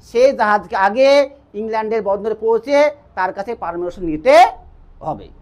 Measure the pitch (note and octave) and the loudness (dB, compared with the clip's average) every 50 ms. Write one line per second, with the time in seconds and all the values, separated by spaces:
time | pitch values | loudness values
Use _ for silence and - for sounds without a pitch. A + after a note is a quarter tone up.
0 | - - - A#3 B3+ C#4 A#3+ G#3+ A3+ G#3 G#3 G#3 - - A#3 F#3+ F#3+ G3+ G#3 C4 | -20 -6 0 2 2 2 2 0 0 0 0 0 -2 -4 -2 0 0 0 2 2
1 | C4+ C#4 C#4 C#4+ C#4 C#4 - - _ _ - G3+ A3+ A3 A3 A3 G#3+ G#3+ A3+ A3 | 4 4 4 4 2 0 -6 -16 _ _ -12 -10 -8 -6 -6 -6 -4 -4 -4 -4
2 | F#3+ G3 G3 G3 G3+ A3+ A3 G#3+ G#3+ A3+ A3+ A3 A3+ C4+ C#4+ C#4+ D4+ D4 D4 - | -2 -2 -4 -4 -4 -6 -6 -4 -2 0 0 0 0 0 2 2 2 2 0 -4
3 | _ _ _ G3 F#3 F#3 F#3 G3 G3 A#3 A3+ - F#3 E3+ E3+ F3 F3 F3 - G3+ | _ _ _ -6 -6 -4 -6 -8 -10 -10 -10 -10 -10 -10 -8 -8 -8 -8 -8 -8
4 | F3+ E3 D3+ D#3 D#3+ B3+ C#4+ E4 F#4 A4+ - - - - - - - _ - - | -6 -6 -6 -2 2 4 6 6 6 4 2 -6 -18 -20 -20 -20 -20 _ -20 -14
5 | - D#3 C3+ G2+ F#2 - - - | -12 -12 -12 -12 -14 -20 -20 -20